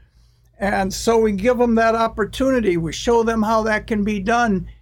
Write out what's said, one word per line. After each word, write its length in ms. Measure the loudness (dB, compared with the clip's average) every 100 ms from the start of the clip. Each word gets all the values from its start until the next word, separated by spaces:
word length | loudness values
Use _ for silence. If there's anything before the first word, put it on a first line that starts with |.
| _ _ _ _ _ _
And 340 | -2 -2 -2
so 240 | -2 0 2
we 140 | 2
give 260 | 0 0 2
them 180 | 2 2
that 200 | 2 2
opportunity. 840 | 0 -2 -6 -2 0 2 0 0
We 160 | -2
show 300 | -4 0 2
them 180 | 2 0
how 220 | 0 0
that 240 | 0 -2 -2
can 160 | -2
be 160 | -2 -2
done 480 | 0 0 2 0 -4 -16